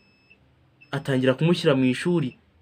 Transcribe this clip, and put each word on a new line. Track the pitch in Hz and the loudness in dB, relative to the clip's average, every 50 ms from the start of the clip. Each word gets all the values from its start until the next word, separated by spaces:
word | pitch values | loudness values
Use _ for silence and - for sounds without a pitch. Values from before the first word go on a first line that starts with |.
| _ _ _ _ _ _ _ _ _ _ _ _ _ _ _ _ _ _ - | _ _ _ _ _ _ _ _ _ _ _ _ _ _ _ _ _ _ -10
atangira | 139 - - 135 131 127 127 127 | -8 -4 -2 -2 0 2 0 0
kumushyira | - 156 165 180 170 170 160 139 | 2 2 0 0 2 2 2 2
mu | 131 131 | 2 2
ishuri. | 127 123 - - 175 175 170 131 123 - - _ _ _ _ | 0 0 -2 -2 -2 -2 -2 -2 -4 -8 -14 _ _ _ _